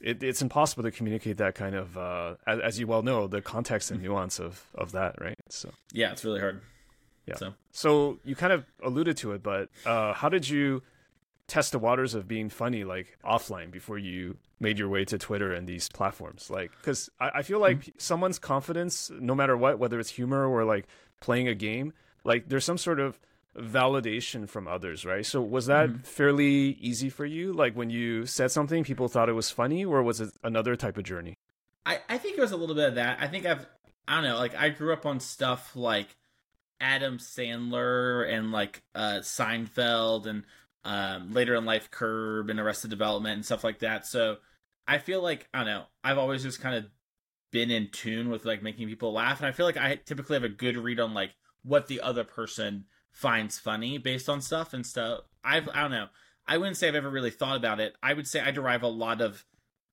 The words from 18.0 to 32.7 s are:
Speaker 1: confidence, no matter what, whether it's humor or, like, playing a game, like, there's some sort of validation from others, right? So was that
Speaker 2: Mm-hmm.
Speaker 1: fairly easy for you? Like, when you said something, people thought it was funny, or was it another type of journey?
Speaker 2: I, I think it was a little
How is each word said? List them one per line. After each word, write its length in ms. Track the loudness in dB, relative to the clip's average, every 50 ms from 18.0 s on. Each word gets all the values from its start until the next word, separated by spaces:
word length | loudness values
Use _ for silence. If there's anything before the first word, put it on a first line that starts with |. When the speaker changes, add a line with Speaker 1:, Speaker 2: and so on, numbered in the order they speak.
| -2 0 0 2 2 0 0 -2
Speaker 1:
confidence, 720 | -2 0 0 0 0 -2 -2 -2 -2 -2 -4 -4 -6 -8
no 240 | -8 -4 0 2 4
matter 200 | 4 6 6 6
what, 220 | 6 6 4 4
whether 220 | 4 2 2 2 0
it's 100 | -2 -4
humor 380 | -4 -4 -2 0 2 2 4
or, 160 | 4 4 4 6
like, 220 | 4 4 2 0 -4 -14 -20 -20 _ _ _
playing 260 | 0 2 2 4 2
a 60 | 2 0
game, 380 | 0 -2 -2 -2 -2 -4 -6 -8 -12 _ _ _ _ 2
like, 260 | 2 2 2 2 0
there's 160 | 0 0 2
some 120 | 0 0 0
sort 200 | 0 0 0 2
of 200 | 0 0 -2 -8 _ _ _ _ _ _ _
validation 920 | -12 -8 0 2 4 4 4 4 2 2 0 -2 -2 -4 -4 -6 -8 -8
from 200 | -8 -8 -8 -6
others, 380 | -4 -4 -4 -4 -6 -6 -6 -2
right? 200 | -2 -2 0 0
So 160 | 0 0 0
was 240 | 0 2 0 0 4
that 220 | 6 6 6 6 4
Speaker 2:
Mm-hmm. 120 | 2 -4 -10
Speaker 1:
fairly 760 | -8 0 4 6 6 8 8 6 6 6 6 6 4 2 0
easy 280 | -4 -4 -2 -2 -4 -4
for 160 | -4 -6 -6
you? 260 | -6 -4 -4 -4 -2 2
Like, 220 | 2 2 2 2
when 140 | 0 -2 -2
you 360 | -2 -2 0 0 0 -2 -2
said 260 | -2 0 2 2 2
something, 320 | 4 2 2 2 2 0 2
people 240 | 0 0 0 0
thought 220 | 2 4 4 4 6
it 40 | 4
was 160 | 2 0 -2
funny, 340 | 0 0 2 2 2 0 2
or 160 | 4 4 4 4
was 180 | 4 2 0
it 100 | -4 -6 -8 -6 -6
another 320 | 0 0 2 2 2 0
type 220 | 0 -2 -4 -4
of 60 | -4 -6
journey? 320 | -6 -8 -8 -8 -10 -14 -16 _ _ _ _ _ _ _ _ _
Speaker 2:
I, 140 | -2 -2 -2 -2 -4
I 80 | -4
think 200 | -4 -4 -4 0
it 40 | 2
was 100 | 2 2
a 60 | 2
little 180 | -2 -4 -2